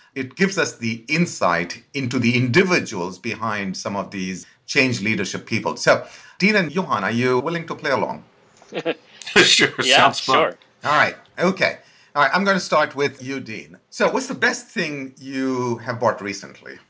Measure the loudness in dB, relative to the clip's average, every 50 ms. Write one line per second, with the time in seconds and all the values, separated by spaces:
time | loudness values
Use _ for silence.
0 | _ _ _ -8 -8 -8 -2 0 0 0 2 0 -2 -2 -4 -6 -6 -6 -6 -6
1 | -6 -4 0 0 0 0 0 0 0 2 2 0 -2 -4 -8 -14 -16 _ -8 -6
2 | -4 -2 -2 0 2 2 2 2 2 4 4 4 4 4 2 0 0 -4 -6 -6
3 | -6 -6 -8 -8 -8 -8 -8 -6 -4 -4 -4 -4 -6 -6 -8 -8 -8 -6 -6 -6
4 | -6 -6 -6 -6 -6 -6 -6 -8 -12 -18 _ _ _ -2 2 2 2 2 0 0
5 | -2 -2 -2 -2 -2 -4 -6 -8 -6 -4 -4 -2 -2 -4 -4 2 4 4 4 4
6 | 0 -6 -16 -20 -20 -18 -4 0 0 2 2 2 0 0 -2 -4 -2 0 -2 0
7 | 0 0 0 2 2 2 2 2 0 -2 -4 -6 -6 -8 -10 -6 -2 0 0 0
8 | 0 -2 -4 -8 -14 _ _ _ _ _ _ _ -20 -12 -10 -6 -6 -6 -6 -6
9 | _ _ -20 -18 -12 2 4 4 6 6 6 4 4 2 0 0 2 4 6 6
10 | 6 6 4 0 0 2 4 4 4 2 -2 -6 _ _ _ _ -2 2 4 4
11 | 4 2 0 -4 -14 _ _ -2 0 0 2 2 0 0 0 -4 -12 _ _ _
12 | _ _ 0 2 2 4 4 2 2 2 2 0 0 2 2 2 2 2 0 0
13 | -2 -2 -2 -6 -10 -8 -8 -8 -8 -10 -12 -14 -14 -16 -20 -20 _ _ -2 0
14 | 0 2 2 0 -2 -4 -2 0 0 0 0 -2 -8 -8 -6 -4 -4 -4 -6 -8
15 | -10 -12 -14 -16 -12 -8 -4 -2 -2 0 0 0 0 -2 -2 -4 -4 -6 -4 0
16 | 0 0 0 0 -4 -6 -6 -8 -12 -16 -20 -20 -18 -18 -18 -18 -20